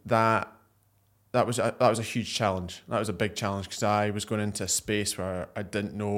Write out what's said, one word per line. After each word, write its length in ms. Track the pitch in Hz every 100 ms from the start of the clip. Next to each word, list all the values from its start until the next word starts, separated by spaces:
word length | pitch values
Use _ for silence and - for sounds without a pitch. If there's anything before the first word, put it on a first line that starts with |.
| 98
that, 440 | 113 113 110 - - _ _ _ _ _ _ _
that 120 | 123 107
was 140 | 117
a, 160 | 113 -
that 120 | 123
was 100 | 113
a 40 |
huge 300 | 107 120 101
challenge. 480 | - 107 92 87 - -
That 120 | 117
was 100 | 107
a 40 |
big 220 | 90 107 -
challenge 340 | 101 98 95
'cause 140 | -
I 260 | 107 104 104
was 120 | 104
going 160 | - 107
into 240 | 104 101
a 40 | 92
space 480 | - - 104 101 -
where 320 | 92 90 -
I 100 | 110
didn't 320 | 92 104 104 104
know 160 | 104